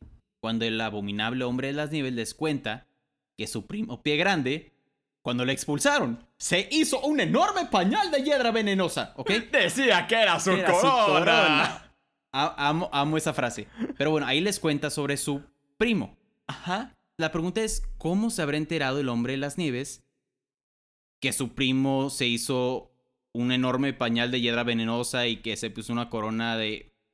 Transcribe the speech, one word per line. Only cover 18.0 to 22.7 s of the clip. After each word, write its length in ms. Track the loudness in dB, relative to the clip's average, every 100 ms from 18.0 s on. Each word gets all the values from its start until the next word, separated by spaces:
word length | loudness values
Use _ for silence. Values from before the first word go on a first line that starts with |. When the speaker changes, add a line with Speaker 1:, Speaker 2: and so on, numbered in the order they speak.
| -2 0 0
Speaker 1:
se 120 | -2
habrá 140 | -2 -2
enterado 420 | -2 -2 -2 0
el 100 | -2
hombre 240 | -2 -2
de 60 | -4
las 200 | -4 -2
nieves 460 | -2 -2 -6 -12 _ _ _ _ _ _ _ _ _ _ _ -6
que 120 | -4
su 220 | -2 -4
primo 560 | -2 0 2 2 0 -2
se 160 | -2 0
hizo 640 | 0 0 0 0